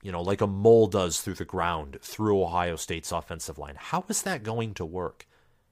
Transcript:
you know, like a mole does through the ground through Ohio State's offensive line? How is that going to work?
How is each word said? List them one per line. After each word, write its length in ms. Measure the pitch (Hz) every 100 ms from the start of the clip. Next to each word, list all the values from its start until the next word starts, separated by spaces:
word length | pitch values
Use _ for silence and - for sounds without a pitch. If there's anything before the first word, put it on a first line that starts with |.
you 80 | 98
know, 120 | 87
like 180 | 87 101
a 60 | 101
mole 400 | 98 110 117 107
does 340 | 101 90 80
through 140 | -
the 100 | 90
ground 540 | 80 92 85 82 73 -
through 420 | - - 107 101
Ohio 340 | 87 87 87 80
State's 360 | - 85 -
offensive 460 | 85 - 82 - 76
line? 160 | 71 69
How 280 | - 165 -
is 140 | 214
that 200 | - 170
going 320 | 107 117 113
to 100 | 101
work? 420 | 82 87 85 - - _ _ _ _